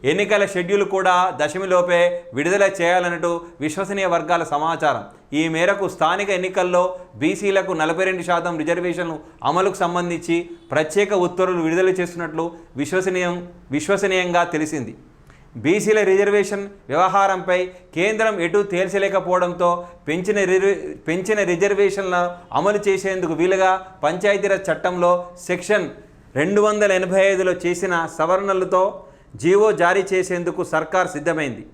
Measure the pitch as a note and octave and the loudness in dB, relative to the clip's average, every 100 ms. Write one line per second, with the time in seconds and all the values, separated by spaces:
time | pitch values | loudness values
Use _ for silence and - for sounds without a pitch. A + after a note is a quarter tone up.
0 | C3 F3 G3+ G3+ G3 F#3 F3 G3+ G3 F#3+ | 0 0 2 2 2 -2 0 0 2 0
1 | F#3 F3+ F#3 E3+ D3+ E3+ F#3+ F3+ F3+ F3 | 2 2 2 0 -2 -2 2 2 4 4
2 | F3 F3 - A#2+ D#3 G3+ G3 F#3+ E3+ F3+ | 2 0 -6 -4 0 2 2 2 2 2
3 | F3 E3+ E3+ E3+ - - D3+ F#3 F#3+ G3+ | 0 -2 -2 -4 -8 -8 -6 -4 -6 -2
4 | F#3+ E3+ D#3 E3+ E3 D3 D#3 E3+ D#3 A#2+ | 0 0 0 -2 0 -2 -2 0 0 -2
5 | G2+ - _ D3 E3 D#3+ F3+ G3 F#3+ - | -6 -20 _ -2 0 2 2 2 -2 0
6 | D#3+ F#3 G3+ F#3 F#3 F#3 F#3 F3+ F3+ - | 0 0 0 -2 -2 -2 2 2 0 -2
7 | - G#2+ D3+ G3 G3+ F#3+ F#3 E3 D#3 E3 | -16 -4 -2 0 0 0 0 -2 -2 0
8 | F#3+ F#3 E3+ E3+ E3+ E3 D3+ E3+ F3+ E3+ | 0 -2 -2 -2 -2 -4 -2 -2 -2 -4
9 | E3+ D#3 - - B2 E3 G3 F#3 F3 F3 | -6 -8 -14 -6 -2 2 0 0 -2 -2
10 | F3 E3+ E3+ E3+ E3+ - - D3+ D#3 G3+ | -2 -6 -2 -2 -2 -14 -4 -2 0 0
11 | G3+ G3+ F3+ F3+ F#3 F3 D#3+ E3+ F#3+ F#3 | 0 2 0 0 0 0 0 2 2 0
12 | F3 F3 E3 D#3 E3+ E3+ - B2 D3 F#3 | -4 -6 -8 -6 -6 -8 -16 -8 -2 -2
13 | F#3 F#3 F3+ F3 F3 - - C#3 D3+ G3 | -2 -2 -2 -4 -10 -18 -6 -4 0 0
14 | G3 F#3 F3+ F3 F3 D#3 D3+ D#3 A2 - | 2 0 2 0 0 -2 -4 -6 -8 -14
15 | - - - - - A#2+ C3+ G#3 F#3+ G#3+ | -20 -20 -20 -20 -20 -4 0 2 2 2
16 | G3 F#3+ G3+ G3+ G3 G3 G3 - - C#3+ | 4 4 4 2 0 -4 -8 -16 -6 0
17 | F#3 G3 G3 F#3+ F3+ F3+ F3+ - - D#3+ | 2 4 2 0 0 -2 -2 -8 -10 -2
18 | F#3+ G#3+ A3 F#3+ E3+ G3+ G3+ F3 F#3+ G3 | -2 2 0 0 0 0 0 -2 -2 0
19 | G3 F#3+ E3+ F3+ F3+ F3 F3 F3 F3 - | 0 0 0 0 0 0 0 0 -6 -14
20 | - E3 F#3 G#3 F#3 F#3+ G3 F3 D3+ D3+ | -6 -4 0 0 2 4 2 0 -6 -10
21 | - F3 F#3+ G#3+ F3+ E3+ G3+ G3 G3+ F#3+ | -4 -4 -2 0 0 2 2 2 2 0
22 | F#3+ F3+ F3 F3 - B2 F#3 G#3 G3+ F#3+ | -2 0 -2 -6 -6 -2 0 0 0 0
23 | F#3+ F#3 F3 D#3 F#3 F#3+ F#3 F#3 - - | -2 -4 -4 0 2 4 2 2 -4 -4
24 | D3 F3+ G3+ G3+ G3 F#3+ F#3+ D#3 F3+ F3+ | -2 0 0 0 0 0 0 -2 -2 2
25 | F3 F3 - - - F3+ - G#3 D#3+ - | 2 2 -2 -14 -6 -6 0 0 0 -10
26 | - - - B2+ E3 G3+ G#3+ G#3 G#3 F#3 | -20 -20 -8 -2 2 4 2 4 2 2
27 | F#3 F#3+ F#3+ F#3+ F#3 F3+ F3 F3 F#3+ F3 | 2 2 4 4 0 0 -2 -2 -2 -2
28 | E3 - D#3+ F#3 G3+ F#3 F#3 F#3 F#3+ - | -2 -2 0 2 0 -2 2 2 2 -2
29 | - - _ A2+ D#3 G3 G#3+ F3 F3 F#3 | -18 -20 _ -4 2 4 4 4 2 2
30 | F#3+ F#3 F3+ F3+ F3 F3 E3+ D#3 D#3 F#3 | 0 -2 -2 -4 -4 -4 -2 -2 0 -2
31 | F3 D3+ D3+ D#3+ C#3+ A2 - | -2 -2 -4 -2 -4 -6 -16